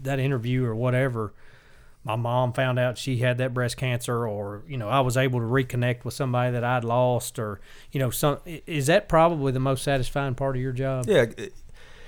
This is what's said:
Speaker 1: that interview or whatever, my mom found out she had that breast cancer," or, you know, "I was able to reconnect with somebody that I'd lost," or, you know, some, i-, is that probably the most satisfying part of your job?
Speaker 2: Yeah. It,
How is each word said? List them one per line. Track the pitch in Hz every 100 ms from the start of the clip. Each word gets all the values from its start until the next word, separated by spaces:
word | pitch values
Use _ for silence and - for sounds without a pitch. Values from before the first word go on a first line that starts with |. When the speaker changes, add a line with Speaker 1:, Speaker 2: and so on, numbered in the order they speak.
Speaker 1:
that | 131 135
interview | 131 127 113 127 123
or | 110
whatever, | 123 127 135 117 104 - - - - - - -
my | - 110
mom | 117 123 127
found | 120 131 127
out | 123 123
she | - 123
had | 123 123
that | 127
breast | 123 123 -
cancer," | 127 120 123 120 117
or, | 104 101 104 -
you | 135
know, | 107
"I | 135
was | 127 120
able | 135 123
to | 113
reconnect | 131 127 127 120 123
with | 120
somebody | - 135 123 123
that | 123
I'd | 120 127
lost," | 117 120 127 120 - -
or, | 107 101 - - -
you | 143
know, | 127
some, | - 151 143 -
i-, | 156 -
is | 156 135
that | 180 -
probably | 165 165 165 139
the | 131
most | 131 131
satisfying | - 139 139 143 139 123
part | 139 131
of |
your | 131
job? | 123 135 131 123
Speaker 2:
Yeah. | 180 117 113
It, | 107 - - - - -